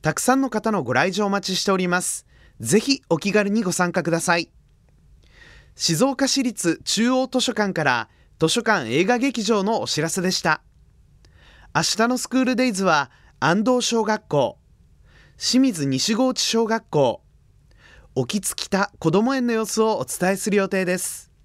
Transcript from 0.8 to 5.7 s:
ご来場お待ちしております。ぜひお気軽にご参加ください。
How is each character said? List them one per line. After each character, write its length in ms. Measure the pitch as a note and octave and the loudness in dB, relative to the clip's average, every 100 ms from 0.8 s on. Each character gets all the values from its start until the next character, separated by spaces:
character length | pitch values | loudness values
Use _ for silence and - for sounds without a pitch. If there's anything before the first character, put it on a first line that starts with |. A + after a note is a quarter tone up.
ご 100 | B2+ | 0
来 180 | B2 F3 | 0 0
場 140 | F#3 | 0
お 60 | G3+ | 0
待 240 | G3 F#3+ | -2 -2
ち 40 | F#3 | -2
し 60 | |
て 60 | - | 0
お 60 | F#3 | 0
り 100 | F3+ | 2
ま 140 | F3+ | 0
す。 240 | - - _ - - - | -2 -8 _ -20 -20 -12
ぜ 200 | A2 G3 | 2 2
ひ 220 | C#4 C4+ _ | 2 -4 _
お 100 | E3 | -2
気 140 | G3 | 2
軽 160 | G3+ G3+ | 0 2
に 140 | G#3+ | 0
ご 100 | F3+ | 0
参 200 | F3 F3+ | 0 0
加 100 | F3 | 0
く 80 | E3 | -2
だ 100 | E3 | -2
さ 160 | F3 F3 | 0 -2
い。 140 | - _ _ _ _ _ _ - - - - - - | -2 _ _ _ _ _ _ -20 -20 -20 -20 -20 -20